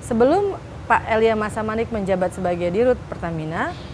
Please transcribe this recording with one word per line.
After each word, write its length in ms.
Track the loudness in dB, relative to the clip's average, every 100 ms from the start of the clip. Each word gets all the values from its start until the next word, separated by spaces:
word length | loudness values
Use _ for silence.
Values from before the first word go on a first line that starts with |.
Sebelum 560 | -2 4 6 4 2 -2 -10 -8 0
Pak 160 | 0 2
Elia 320 | 2 4 2
Masamanik 560 | -2 -4 -4 -2 -2
menjabat 400 | -2 0 0 0
sebagai 400 | 0 -2 0 0
Dirut 240 | 2 2 2 -4
Pertamina, 720 | -8 -6 -4 -4 -4 -4 -6 -12